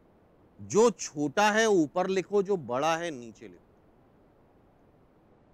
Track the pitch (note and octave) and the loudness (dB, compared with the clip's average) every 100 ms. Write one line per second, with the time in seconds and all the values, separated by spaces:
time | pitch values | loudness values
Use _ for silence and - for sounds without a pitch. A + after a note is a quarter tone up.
0 | _ _ _ _ _ _ G#2 D3 A#3 - | _ _ _ _ _ _ -2 2 4 2
1 | - D3+ D3 C3+ G#3 G#3 A3+ G3 D3 - | -8 -6 -4 2 2 4 4 4 2 0
2 | F#3 F#3+ F3 G3+ F#3+ G3 A#2+ B2 D#3 E3 | -2 -2 0 -2 0 -4 -2 -2 0 -2
3 | E3+ C#3 A#2 G#2+ G#2+ E2+ _ _ _ _ | -4 -10 -14 -18 -20 -20 _ _ _ _
4 | _ _ _ _ _ _ _ _ _ _ | _ _ _ _ _ _ _ _ _ _
5 | _ _ _ _ _ | _ _ _ _ _